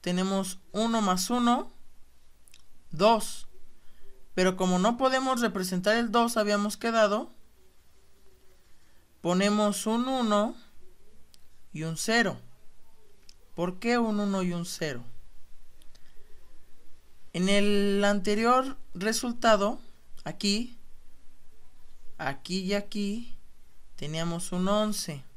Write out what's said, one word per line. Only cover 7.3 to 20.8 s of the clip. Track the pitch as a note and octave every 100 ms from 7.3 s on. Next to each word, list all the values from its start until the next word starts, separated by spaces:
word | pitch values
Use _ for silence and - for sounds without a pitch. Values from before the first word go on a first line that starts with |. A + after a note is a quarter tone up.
| - - - - - - - - - - - - - - - - - - -
ponemos | E3+ F3+ G3+ G#3 G#3 G3+ A3
un | A#3 C4
uno | B3+ A3+ G#3 G#3+ - - - - - - - - - - - -
y | D3+
un | D#3+ D#3+
cero. | - A3+ G#3 A#2+ - - - - - - - - - - -
¿Por | - F3+ F#3
qué | A#3 A#3+
un | A3+ G#3
uno | G3+ F#3+
y | F3+
un | F3
cero? | F3 - D#3+ B2 - - - - - - - - - - - - - - - - - - - - - - -
En | E3+ F#3
el | G3+ G#3 G3+ G3+ G3
anterior | G3+ G#3 F#3+ G#3 A3+ B3+ C4+ C#4 -
resultado, | F3+ G#3 A3+ B3 A#3+ A#3 G#3+ G3+ - - - - -
aquí, | - F#3 G3+ G#3 A#3 -